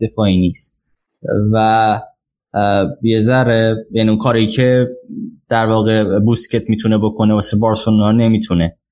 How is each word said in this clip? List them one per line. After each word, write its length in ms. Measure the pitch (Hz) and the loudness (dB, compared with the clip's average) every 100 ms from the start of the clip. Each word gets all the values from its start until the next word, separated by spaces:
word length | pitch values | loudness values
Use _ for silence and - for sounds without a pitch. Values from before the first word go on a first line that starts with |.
دفاعی 360 | 110 - 101 92 | -6 -2 0 2
نیست 400 | 90 - - _ _ _ _ _ - 104 107 | 0 -2 -10 _ _ _ _ _ -6 -2 0
و، 480 | 110 110 110 110 107 - _ _ _ _ | 0 2 2 2 0 -6 _ _ _ _
اه، 320 | 104 101 101 95 - | -4 0 0 -2 -2
یه 160 | 113 113 | 0 2
ذره، 580 | 110 127 120 113 113 110 - | 2 2 2 2 2 -2 -4
یعنی 180 | 113 110 | 0 0
اون 100 | 107 | 0
کاری 300 | 127 113 107 | 0 0 0
که 360 | 131 127 127 123 - - - - - - | 0 2 2 0 -6 -14 -12 -12 -16 -4
در 180 | 113 110 | -2 0
واقع 520 | 110 107 110 101 98 | 0 2 0 0 0
بوسکت 520 | 110 117 - 113 110 | 0 0 -2 -4 -2
می‌تونه 280 | 110 110 107 | -2 0 0
بکنه 360 | 107 107 107 | 0 0 0
واسه 220 | 107 - 104 | 0 0 0
بارسلونا 520 | 113 107 117 107 104 | 0 0 0 0 2
نمی‌تونه 640 | 113 113 110 110 87 82 - _ | 2 2 0 0 0 -2 -4 _